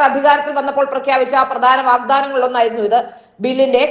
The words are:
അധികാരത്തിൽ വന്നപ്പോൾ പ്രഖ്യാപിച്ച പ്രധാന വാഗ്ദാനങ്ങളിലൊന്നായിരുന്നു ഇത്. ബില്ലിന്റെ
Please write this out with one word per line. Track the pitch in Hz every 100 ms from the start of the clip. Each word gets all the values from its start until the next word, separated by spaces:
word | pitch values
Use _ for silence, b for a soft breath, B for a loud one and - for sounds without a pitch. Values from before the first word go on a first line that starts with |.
| 269
അധികാരത്തിൽ | 277 294 294 294 285
വന്നപ്പോൾ | 277 277 269
പ്രഖ്യാപിച്ച | 262 269 262 254 269 254
പ്രധാന | 233 247 262 262
വാഗ്ദാനങ്ങളിലൊന്നായിരുന്നു | 247 247 277 277 262 247 247 226 226 208
ഇത്. | 240 - B B B
ബില്ലിന്റെ | 233 262 269 247 294